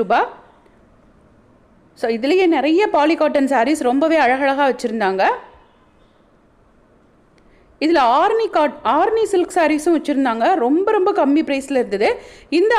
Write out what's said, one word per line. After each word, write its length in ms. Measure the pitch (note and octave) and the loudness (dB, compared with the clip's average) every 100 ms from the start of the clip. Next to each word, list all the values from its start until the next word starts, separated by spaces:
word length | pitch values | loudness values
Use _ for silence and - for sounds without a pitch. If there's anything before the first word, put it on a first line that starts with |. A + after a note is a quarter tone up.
ரூபாய். 260 | G3+ A#3+ A#4+ - - _ _ _ _ _ _ _ _ _ _ _ _ _ _ - | 0 0 -2 -8 -20 _ _ _ _ _ _ _ _ _ _ _ _ _ _ -8
So, 120 | A#3 A3+ | -6 -2
இதுலயே 300 | C4+ F#4 F#4 D#4 | 0 2 2 2
நிறைய 300 | C#4 E4 G#4 | 2 2 2
பாலி 260 | F4 D4+ E4 | 2 2 2
காட்டன் 280 | D4+ C#4 C4+ | 0 0 0
சாரீஸ் 280 | C4+ A#3 D4+ B3+ | 0 0 0 0
ரொம்பவே 260 | C4 D#4+ D#4+ | 0 2 2
அழகழகா 400 | B3 C4 C#4 C4+ C#4 | 2 2 0 0 0
வச்சிருந்தாங்க. 520 | B3 A#3+ A3 G3 F#3+ A3+ B4 - - _ _ _ _ _ _ _ _ _ _ _ _ _ _ _ _ _ _ _ _ _ _ | 0 -6 -2 -2 0 0 -2 -10 -20 _ _ _ _ _ _ _ _ _ _ _ _ _ _ _ _ _ _ _ _ _ _
இதுல 200 | D4+ E4+ B3 C4+ | 0 2 2 2
ஆர்னி 260 | F4+ A4+ G#4+ F4 | 2 0 -2 0
காட்-, 220 | D4 - | -2 -2
ஆர்னி 420 | G#3+ C#4+ G#4 A4 G#4+ | -2 0 0 0 0
சில்க் 220 | F#4 F4 F#4 | -2 -2 0
சாரீஸும் 400 | D#4 D4+ F4 D#4+ | 0 0 0 -2
வச்சிருந்தாங்க. 580 | - C4 C4 A3+ A3+ | -2 -2 -2 0 0
ரொம்ப, 380 | F#4+ A#3 D#4 G4+ G#4+ | 0 0 0 0 0
ரொம்ப 140 | F#4 G4 | 0 0
கம்மி 240 | C#4 D4 D#4 | 2 0 0
பிரைஸ்ல 320 | C#4 C4+ C4+ | -4 -2 -4
இருந்தது. 260 | G3+ G3 A#3 B4 - - - D#4 | -2 -2 -2 -2 -10 -20 -4 0
இந்த 160 | G#4+ | 2